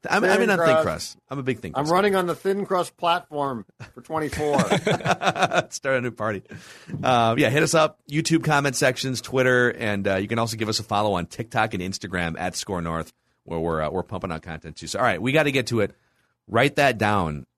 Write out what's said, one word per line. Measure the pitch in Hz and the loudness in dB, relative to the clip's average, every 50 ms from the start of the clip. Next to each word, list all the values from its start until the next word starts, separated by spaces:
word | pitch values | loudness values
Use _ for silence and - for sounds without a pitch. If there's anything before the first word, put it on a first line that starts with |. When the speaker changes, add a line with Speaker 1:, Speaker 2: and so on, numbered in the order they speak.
| - - | -2 0
Speaker 1:
I, | - | 0
I | 196 | 2
mean, | 233 185 | 4 4
Speaker 2:
Thin | 190 214 240 220 | 4 4 4 2
Speaker 1:
I'm | 196 175 | 4 4
thin | 170 | 4
Speaker 2:
crust. | 160 156 160 156 | 4 4 4 4
Speaker 1:
crust. | - 78 80 - - - _ _ _ | 2 -2 -4 -8 -12 -14 _ _ _
I'm | 135 139 | -8 -4
a | 131 | -2
big | 131 127 - | -2 -4 -4
thin | - 90 - | -6 -6 -4
Speaker 2:
I'm | 131 147 | -2 0
Speaker 1:
crust | 156 170 | 2 4
Speaker 2:
running | 180 202 208 190 | 4 4 4 2
Speaker 1:
guy. | 190 | 2
Speaker 2:
on | 180 | 2
the | 175 160 | 0 -4
thin | - - 190 196 202 196 | -2 -2 -2 -2 -2 -2
crust | - 196 180 170 - _ | 0 0 -2 -2 -2 _
platform | _ - 170 170 180 170 _ 151 147 143 139 131 113 98 _ _ _ 120 - _ | _ 0 0 0 0 -2 _ -4 -2 -2 -2 -2 -6 -8 _ _ _ -18 -18 _
for | - | -20
twenty-four. | - - 160 160 156 139 - - 151 147 147 160 | -12 -6 -4 -4 -2 -2 -2 -2 0 2 2 2
Speaker 1:
<laughs> | - - 202 170 - 214 185 - - - 196 - - 190 - - 185 - - 175 - - | 2 2 0 0 2 0 -2 -2 0 -2 -2 0 0 -2 0 0 -2 0 0 -2 -2 -2
Start | - - - 139 135 | -12 -6 -2 -2 0
a | 127 | 0
new | 123 123 | -2 -4
party. | 110 - 107 110 104 95 - _ - - - - - - - - - - - | -6 -4 -4 -4 -4 -6 -8 _ -20 -20 -18 -20 -20 -20 -14 -12 -10 -2 0
Uh, | 131 127 117 117 113 117 | 2 4 4 4 4 4
yeah, | 131 143 113 | 2 2 2
hit | 127 151 160 | 2 2 2
us | - - | 2 4
up. | 160 156 151 - _ _ - | 2 2 2 0 _ _ -4
YouTube | 143 151 160 - 165 160 165 | -4 -2 0 2 0 2 2
comment | 156 151 143 143 143 123 | 2 2 2 2 0 0
sections, | - 143 131 127 - - 135 127 110 | 2 0 0 0 0 -4 -4 -4 -6
Twitter, | - - 127 131 127 127 127 123 123 120 | -8 -2 0 2 4 4 4 4 4 2
and, | - - 117 107 104 98 98 | 0 -2 -2 -2 -2 0 0
uh, | 101 98 | 0 0
you | 95 101 | 0 0
can | 101 117 117 | -2 -2 -2
also | 117 110 113 | -2 -2 -2
give | 107 113 104 | -4 -4 -4
us | 107 - | -4 -4
a | 104 | -4
follow | - 104 101 107 107 98 | -2 -2 0 0 0 0
on | 87 85 | -2 -4
TikTok | - - - 117 - - 117 110 110 - | -6 -8 -12 -12 -4 -2 0 0 0 -2
and | 92 90 | -6 -6
Instagram | 95 95 - - 87 92 90 87 82 80 - | -6 -8 -8 -10 -6 -4 -4 -4 -4 -4 -4
at | 87 92 90 | -6 -6 -6
Score | - - - 98 87 | -6 -8 -6 -6 -4
North, | 82 85 80 82 80 - _ _ _ _ _ _ _ | -4 -4 -4 -4 -6 -8 _ _ _ _ _ _ _
where | - 82 82 | -8 -6 -4
we're, | 82 85 82 78 | -2 -2 -2 -2
uh, | 78 76 | -2 -2
we're | 80 92 87 | -4 -4 -6
pumping | - 107 92 95 92 | -6 -8 -8 -8 -8
out | 80 78 - | -8 -8 -10
content | 90 80 78 - 82 78 | -12 -14 -12 -12 -16 -16
too. | - 85 | -14 -12
So, | 80 - - | -8 -4 0
all | 123 | 2
right, | 120 95 78 | 2 2 0
we | 101 127 135 | -2 0 2
gotta | 156 151 147 | 2 2 2
get | 131 135 120 | 0 0 -2
to | - 120 113 | 0 0 0
it. | 101 95 - _ _ _ _ _ _ _ _ _ _ | 0 0 -4 _ _ _ _ _ _ _ _ _ _
Write | - 95 113 131 143 143 | 0 2 2 2 2 2
that | - 143 135 123 | 2 2 2 2
down. | 104 110 104 107 101 90 80 73 71 62 _ _ | 2 2 2 2 2 2 0 -2 -6 -10 _ _